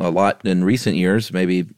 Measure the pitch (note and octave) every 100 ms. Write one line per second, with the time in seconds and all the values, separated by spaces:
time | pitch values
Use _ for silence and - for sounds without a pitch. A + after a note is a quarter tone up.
0 | F2+ E2+ G2+ - G#2 F2+ F#2 B2+ - E2+
1 | F2+ G#2+ A2+ F#2 F#2 F2+ E2+